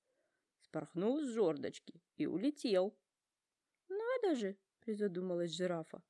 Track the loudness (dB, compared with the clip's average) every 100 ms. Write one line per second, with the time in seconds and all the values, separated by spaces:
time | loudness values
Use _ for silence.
0 | _ _ _ _ _ _ _ -8 -6 0
1 | 2 2 0 2 2 2 -4 -8 -14 -20
2 | _ -4 -2 0 0 0 2 2 2 -2
3 | _ _ _ _ _ _ _ _ -8 -4
4 | 0 2 2 2 0 -4 _ _ -6 -2
5 | 0 0 0 0 0 0 0 -2 -6 -12
6 | -18